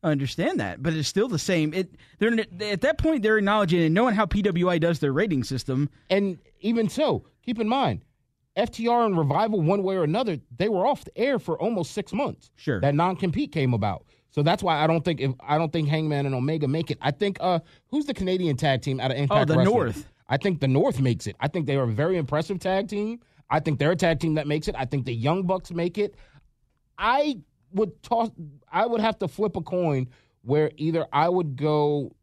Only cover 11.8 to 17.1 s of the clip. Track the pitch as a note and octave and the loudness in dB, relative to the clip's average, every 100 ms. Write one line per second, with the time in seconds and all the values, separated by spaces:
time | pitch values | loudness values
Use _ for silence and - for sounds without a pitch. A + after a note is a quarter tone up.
11.8 | E3 - - G3+ C#4+ - _ _ - A2 | -4 -6 -6 -4 -4 -6 _ _ -4 0
12.8 | C#3 C#3+ F3 F3+ F#3+ E3 D4 E3 C3 A#2 | 2 2 2 0 -2 -2 -2 0 0 2
13.8 | G#2 F#2 _ _ _ - D3 F3 F#3 D3+ | 0 -4 _ _ _ 0 2 2 0 2
14.8 | D#3+ E3 F3 D#3 C3+ B2 - D3+ D#3+ E3 | 2 2 0 -2 -2 -4 0 0 2 0
15.8 | D3 D#3 D#3 C#3+ C#3 C3 C3 D#3+ C#3+ D3+ | 0 0 0 0 -2 -2 -2 0 0 0
16.8 | D#3+ - C#3 | -2 -2 -4